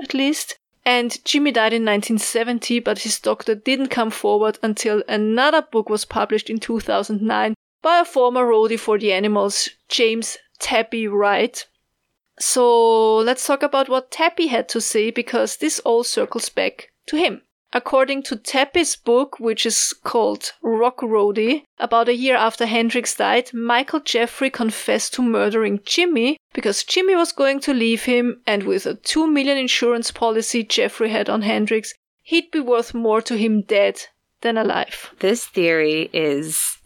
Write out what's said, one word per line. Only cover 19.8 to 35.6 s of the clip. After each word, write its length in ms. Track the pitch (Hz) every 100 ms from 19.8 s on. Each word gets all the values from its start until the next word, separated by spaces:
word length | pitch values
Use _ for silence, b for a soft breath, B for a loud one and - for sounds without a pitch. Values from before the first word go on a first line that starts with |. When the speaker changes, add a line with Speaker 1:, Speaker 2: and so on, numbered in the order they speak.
| - -
Speaker 1:
called 480 | - 240 208 208 - -
Rock 380 | 226 220 240 247
Roadie, 640 | 233 214 208 202 226 294 - -
about 300 | 240 233 233
a 60 |
year 220 | 240 262 254
after 300 | 220 - 233
Hendrix 500 | 226 226 240 226 -
died, 360 | 202 226 247
Michael 460 | 233 233 240 277 311
Jeffrey 500 | - 233 233 - 269
confessed 680 | - 226 - - 214 -
to 80 | -
murdering 580 | 240 220 208 220 208 202
Jimmy 520 | - - 349 277 240 311 _
because 320 | - - -
Jimmy 320 | - 370 381 359
was 160 | 339
going 260 | - 269 277
to 140 | 294
leave 300 | 262 226 226
him, 360 | - 247 240 - -
and 160 | 208
with 240 | 196 190 -
a 80 |
two 320 | - - 311 320
million 320 | 285 269 277
insurance 540 | 254 - 240 233 233
policy 500 | - 233 220 220 240
Jeffrey 460 | 220 - 202 - 220
had 200 | 220 -
on 140 | 214
Hendrix, 520 | 208 214 214 220 214 - _ _
he'd 300 | - 330 330
be 80 | 320
worth 340 | 247 233 233
more 260 | 240 226 220
to 140 | 220 226
him 260 | 226 214
dead 400 | 196 202 196 196 - _ _ _
than 140 | 233 226
alive. 560 | 214 - - - - -
Speaker 2:
This 260 | 190 240
theory 640 | - -